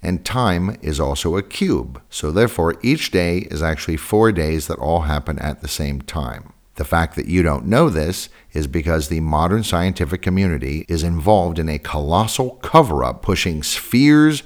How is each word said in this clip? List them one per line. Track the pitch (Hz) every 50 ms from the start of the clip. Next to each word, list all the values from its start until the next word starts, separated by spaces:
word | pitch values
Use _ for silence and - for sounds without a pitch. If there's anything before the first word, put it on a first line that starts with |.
| -
and | 82 92 82 -
time | - 107 127 123 107 87 85 92 98 - - -
is | 76 76 71
also | 78 67 71 - - 87 82
a | 98 98
cube. | - - - 101 180 117 71 62 64 65 - - _
So | - - - 76 78
therefore, | 98 117 113 - - 82 82 80 - -
each | 120 143 78 - - -
day | 92 87 87 87 90 - - -
is | 76 80
actually | 80 80 73 - - 82 78
four | - - - 107 110 113 104
days | 85 78 78 80 80 76
that | - - -
all | 62 73 82 85 78
happen | 76 76 73 69 - 76 69
at | - 76 71 -
the | - -
same | - - 78 71 71 69
time. | 69 - - 82 71 62 - - - - - _ _ _ _
The | - 78
fact | - - 82 82 80 -
that | - - -
you | 85 90 85
don't | 80 73 67 58
know | 80 107 127 170 156
this | 95 78 76 82 98 - - - - - _ - -
is | 78 76
because | 69 67 82 76 82 82 80 76
the | - 82 80
modern | 80 78 76 76 80 85 95 113 107
scientific | - - 85 87 95 92 - 87 71 87 90 -
community | 92 90 92 98 92 82 71 65 67 71 78 - -
is | 82 80 78
involved | 85 85 82 76 98 107 101 87 87 82 82
in | 80 80
a | 76 76
colossal | - - - 78 73 71 82 92 110 110 - - 131 127 - - -
cover-up | - - 160 156 113 80 69 62 62 - - -
pushing | - 95 85 - 95 82 76 73
spheres | - - - - - - 120 139 147 151 151 151 156 151 139 -